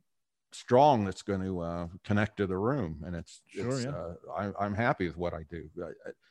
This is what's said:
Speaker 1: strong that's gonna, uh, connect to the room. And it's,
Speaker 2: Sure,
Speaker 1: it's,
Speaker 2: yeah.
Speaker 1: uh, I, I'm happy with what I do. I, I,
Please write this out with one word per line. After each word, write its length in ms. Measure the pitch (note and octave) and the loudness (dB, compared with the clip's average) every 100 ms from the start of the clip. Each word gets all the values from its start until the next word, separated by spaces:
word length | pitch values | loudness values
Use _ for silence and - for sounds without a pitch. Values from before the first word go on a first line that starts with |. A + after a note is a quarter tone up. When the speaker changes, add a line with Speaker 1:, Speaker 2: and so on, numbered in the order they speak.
| _ _ _ _ _ | _ _ _ _ _
Speaker 1:
strong 540 | - - A#2+ D3 A#2+ F#2+ | -16 4 8 8 6 2
that's 160 | - | -2
gonna, 360 | - F#2+ F#2+ F2+ | -4 -2 -2 -2
uh, 300 | E2+ E2+ E2+ F2+ | -2 -4 -6 -8
connect 320 | - G#2 G#2 - | 0 2 2 0
to 100 | F#2+ | 0
the 100 | F#2 | 0
room. 440 | A2+ D3 E2 D2+ D#2 | 0 0 -2 -6 -8
And 100 | E2+ | -8
it's, 280 | - - _ | -10 -18 _
Speaker 2:
Sure, 220 | F#2+ A#2 C3+ | -6 -4 -2
Speaker 1:
it's, 100 | B2 | -4
Speaker 2:
yeah. 60 | |
Speaker 1:
uh, 240 | F2 E2+ E2+ - E2+ | -6 -8 -10 -8 -6
I, 300 | G2+ F2 G2+ | -4 -2 -2
I'm 80 | |
happy 340 | G#2 B2 - F2 | 0 0 0 -2
with 80 | D#2 | -2
what 180 | E2+ | -4
I 100 | E2 | -6
do. 260 | D#2 E2 D#2 F2 | -8 -12 -12 -10
I, 60 | E2 | -12
I, 240 | - - - _ | -12 -16 -16 _